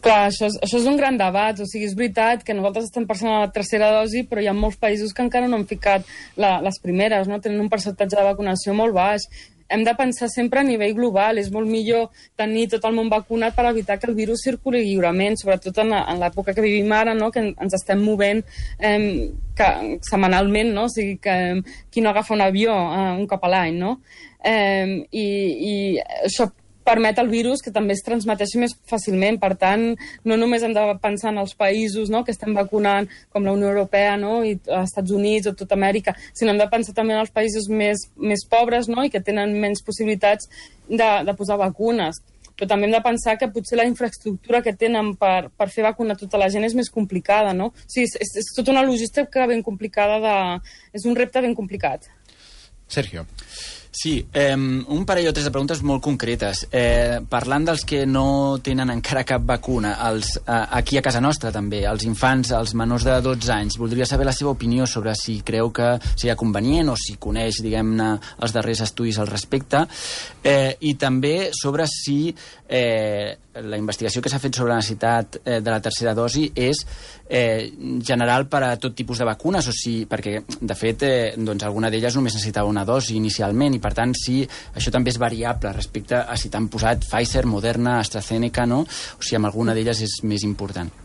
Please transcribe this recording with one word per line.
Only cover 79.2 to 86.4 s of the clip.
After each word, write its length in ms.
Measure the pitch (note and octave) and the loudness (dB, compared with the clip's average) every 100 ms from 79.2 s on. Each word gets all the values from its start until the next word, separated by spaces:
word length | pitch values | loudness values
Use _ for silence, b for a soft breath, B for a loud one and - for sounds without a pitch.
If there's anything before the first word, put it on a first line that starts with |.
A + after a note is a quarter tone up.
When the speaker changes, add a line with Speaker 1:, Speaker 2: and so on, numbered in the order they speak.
| A#2+ | -2
Speaker 3:
vacunes, 380 | G#2+ D#3+ F#3+ B2 | -2 -2 -2 -2
o 40 | |
si, 360 | A2+ A#2+ A#2 G#2+ | -4 -4 -4 -4
perquè, 320 | G#2+ G2+ G#2 - - | -6 -4 -6 -8 -10
de 160 | A2+ - | -6 -2
fet, 280 | A2+ A2+ | -2 0
eh, 300 | C#3+ B2+ A2+ A2+ | 0 2 0 -2
doncs, 240 | A2 G2+ | -4 -2
alguna 280 | G#2 G#2 A2+ | -4 -2 -2
d'elles 240 | A2 A#2+ C3 | 0 0 0
només 180 | B2+ | 0
necessitava 340 | G#2+ G#2 G#2+ G#2 | -2 -4 -2 0
una 160 | G#2 | 0
dosi 320 | G2 B2+ B2 A2 | 0 0 0 -2
inicialment, 600 | G#2+ - G2+ G#2+ C#3+ B2+ | -2 -2 0 2 2 0
i, 40 | |
per 100 | G#2 | -2
tant, 200 | G#2+ A#2+ B2 | 0 0 0
si 260 | - B2+ C3 B B | 0 0 -2 B B
això 180 | - A#2+ | -6 -2
també 200 | B2+ B2+ | 0 0
és 80 | A#2 | 0
variable 540 | A#2 A2+ A#2 A#2 G#2 | -2 -2 -4 -4 -4
respecte 420 | G2 - G#2+ G2 B2 | -4 -6 -8 -2 -2
a 220 | - | -2
si 120 | A#2+ | -4